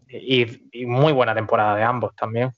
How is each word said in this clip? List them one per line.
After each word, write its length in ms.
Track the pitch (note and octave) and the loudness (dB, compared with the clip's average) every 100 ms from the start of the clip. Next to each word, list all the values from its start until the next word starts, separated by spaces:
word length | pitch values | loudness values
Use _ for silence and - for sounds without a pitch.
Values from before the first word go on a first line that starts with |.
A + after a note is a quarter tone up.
| _ | _
y, 520 | A#2+ B2+ B2+ A#2 B2+ _ | -14 0 0 0 -4 _
y 140 | A#2 B2 | -12 -4
muy 280 | B2 D3+ | 2 2
buena 200 | C3+ A#2 | 4 2
temporada 420 | A2 G#2 A2+ G#2+ G#2 | 0 0 2 2 2
de 80 | |
ambos 320 | A2+ B2 G#2+ - | 0 0 -6 -6
también. 320 | G#2+ A2+ | -6 -2
O 40 | B2+ | -4